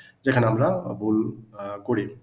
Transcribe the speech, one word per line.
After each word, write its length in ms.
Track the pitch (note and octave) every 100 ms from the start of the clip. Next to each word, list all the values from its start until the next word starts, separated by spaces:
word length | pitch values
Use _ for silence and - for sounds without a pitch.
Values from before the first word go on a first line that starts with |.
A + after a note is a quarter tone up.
| - _
যেখানে 240 | C3+ C3 A2+
আমরা 220 | A2 D3+ F#3 F3 A2
ভুল, 180 | G#2+ G#2+ A2+ - -
আহ, 240 | G#2 G2+ G2+
করি। 300 | - A2+ G2+ -